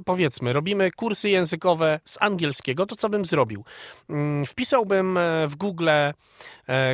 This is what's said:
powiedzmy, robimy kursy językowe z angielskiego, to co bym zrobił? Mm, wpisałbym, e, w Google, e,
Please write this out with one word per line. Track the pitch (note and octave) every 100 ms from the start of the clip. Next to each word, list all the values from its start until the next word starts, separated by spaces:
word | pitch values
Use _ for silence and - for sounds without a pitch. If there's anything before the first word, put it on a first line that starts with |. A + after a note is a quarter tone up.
powiedzmy, | F3+ F#3 D#3 - B2
robimy | C3+ E3 G3+ F#3+
kursy | - A3+ G3+ G#3
językowe | F#3+ E3+ E3 F#3 D#3+ D#3+ D#3
z | - -
angielskiego, | G#3 F#3+ D3+ C#3 - C3 G3+
to | A#3
co | A3
bym | G#3
zrobił? | F#3 D#3+ A#2 G#2 - - - - -
Mm, | D3+ D3 C#3+ C#3+
wpisałbym, | - B3+ C4+ G3+ G3 F#3 F3+
e, | E3+ D#3+ D3+
w | D3
Google, | G3+ E3+ E3
e, | D3+ C#3+ D3 _ - - - - C3 C3